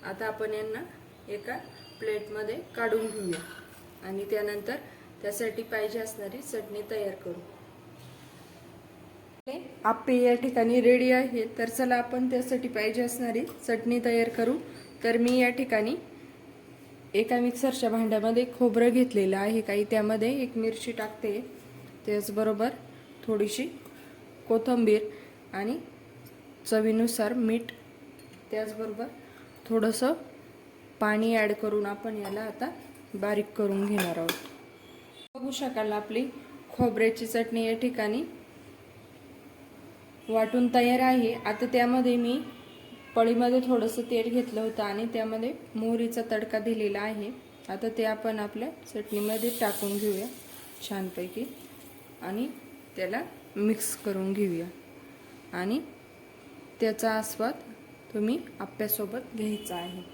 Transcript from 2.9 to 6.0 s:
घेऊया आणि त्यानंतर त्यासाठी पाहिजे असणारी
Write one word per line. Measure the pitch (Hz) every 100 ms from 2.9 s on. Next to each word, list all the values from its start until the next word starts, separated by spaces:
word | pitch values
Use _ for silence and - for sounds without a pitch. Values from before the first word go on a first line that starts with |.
| 220 220
घेऊया | 214 190 165 - - - - - - 190
आणि | 196
त्यानंतर | 202 208 214 208 202 277 - - - -
त्यासाठी | 202 202 226 220
पाहिजे | 226 226 214
असणारी | 233